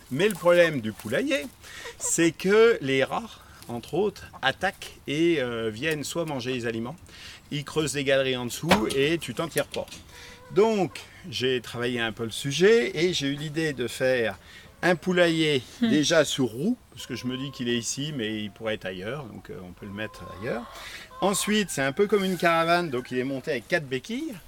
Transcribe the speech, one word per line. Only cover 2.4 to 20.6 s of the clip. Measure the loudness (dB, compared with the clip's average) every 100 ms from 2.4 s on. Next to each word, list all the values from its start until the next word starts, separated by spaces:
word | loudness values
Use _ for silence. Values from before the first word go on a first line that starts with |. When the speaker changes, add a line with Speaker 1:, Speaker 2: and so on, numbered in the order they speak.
| 4 8 8 6
Speaker 1:
les | 2 2
rats, | 2 0 -6 -14 -20 -18 -10
entre | -10 -4
autres, | -2 -2 -4 -14 -2
attaquent | -2 0 -4 -4 -12 -12 -4
et, | 2 2 2
euh, | 0 -2 -4
viennent | -2 -2 -2
soit | -4 -6
manger | -4 -4 -4
les | -4 -2
aliments, | -4 -6 -10 -18 -18 -18 -20 -8
ils | -8
creusent | -4 -2 -2
des | 0
galeries | 2 4 2 -2
en | -4
dessous | -4 2 4 4
et | 2 2 0
tu | -4
t'en | -6 -2
tires | -2 -2
pas. | -6 -8 -12 -18 -20 -20 -20 -2
Donc, | 4 4 4 0 -4 -18 -18 -10
j'ai | -2 0 0
travaillé | -4 -4 -2 0
un | -2
peu | -4
le | -6
sujet | -4 -4 4 6 6 4 0
et | 0
j'ai | 0 -2
eu |
l'idée | -4 -6 -2 -2
de | -2 -4
faire | 0 2 2 0 -2 -14 -20 -20 -2
un | 2
poulailler | 2 2 4 4 4 2 2 -2 -2
Speaker 2:
Hmm. | 2
Speaker 1:
déjà | 4 6 4
sur | 4 2 0
roue, | 0 -2 -2 -6
parce | -18 -10
que | -6
je | -6
me | -6
dis | -8
qu'il | -4 -2
est | -2
ici, | -2 -6 -6
mais | -4 -4 -4
il | -6
pourrait | -6 -6
être | -4
ailleurs, | -6 -8 -8 -8
donc, | -10 -14 -14
euh, | -12 -14
on |
peut | -14 -12
le |
mettre | -8 -8 -10 -14 -10
ailleurs. | -6 -6